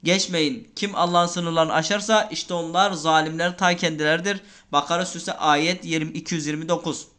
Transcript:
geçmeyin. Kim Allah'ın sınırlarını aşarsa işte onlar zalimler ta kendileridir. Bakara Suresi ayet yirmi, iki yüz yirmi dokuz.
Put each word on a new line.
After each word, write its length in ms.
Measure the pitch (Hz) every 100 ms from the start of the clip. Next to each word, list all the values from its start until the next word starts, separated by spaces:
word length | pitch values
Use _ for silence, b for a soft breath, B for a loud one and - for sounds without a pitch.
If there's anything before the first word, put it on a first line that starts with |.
geçmeyin. 680 | 156 190 190 175 151 120 - -
Kim 200 | 202 190
Allah'ın 320 | 175 175 170
sınırlarını 460 | 175 170 165 160
aşarsa 560 | 143 160 202 202 220 214
işte 220 | 151 -
onlar 380 | 175 165 170 196
zalimler 680 | 175 160 156 156 160 175 175
ta 180 | 185 175
kendileridir. 640 | 175 156 151 160 185 196 B B B
Bakara 340 | 147 139 170 180
Suresi 280 | 170 160
ayet 520 | - 151 147 160 180 165
yirmi, 260 | 160 160
iki 240 | 165 - 170
yüz 120 | 147
yirmi 220 | 151 165
dokuz. 380 | 170 170 131 -